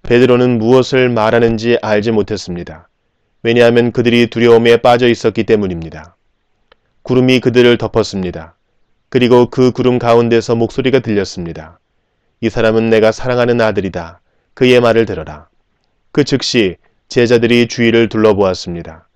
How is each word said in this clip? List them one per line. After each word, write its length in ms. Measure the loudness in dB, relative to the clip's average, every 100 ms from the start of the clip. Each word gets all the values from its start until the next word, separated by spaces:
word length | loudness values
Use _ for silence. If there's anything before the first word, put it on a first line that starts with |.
베드로는 560 | 0 2 4 2 2 0
무엇을 520 | 2 2 2 0 0
말하는지 680 | 0 0 2 0 0 -2 -2
알지 280 | 0 -2 0
못했습니다. 720 | -2 -2 -8 -8 -12 -12 -18 _ _ _ _ _ _
왜냐하면 480 | -2 2 4 4 0
그들이 360 | 0 0 2 0
두려움에 500 | 0 4 4 4 2
빠져 300 | 2 2 2
있었기 360 | 0 -2 -4
때문입니다. 680 | 0 0 -2 -8 -12 -16 -20 _ _ _ _ _ _ _ _ _
구름이 380 | -2 0 2 2
그들을 380 | 2 2 4 2
덮었습니다. 760 | -2 -4 -4 -6 -8 -10 -18 _ _ _ _ _ _
그리고 400 | -2 2 2 2
그 220 | 0 0
구름 280 | 0 -2 -2
가운데서 560 | 2 2 2 0 0
목소리가 440 | -4 -2 -4 -2 -2
들렸습니다. 840 | 0 -4 -4 -10 -12 -14 -18 _ _ _ _ _ _ _
"이 80 | -6
사람은 400 | -2 0 0 2
내가 220 | 2 2
사랑하는 500 | -2 -4 -2 -2 0
아들이다. 580 | -2 -2 -6 -10 -14 -20 _ _ _
그의 280 | -2 2 4
말을 260 | 4 0 -2
들어라." 420 | -6 -12 -18 _ _ _ _ _ _ _
그 120 | -4
즉시 520 | -2 -4 -2 -2 -2 -4 _ _ _
제자들이 580 | -2 2 2 2 2 0
주위를 420 | 0 0 2 0
둘러보았습니다. 960 | 2 2 2 0 -2 -10 -12 -14 -20 _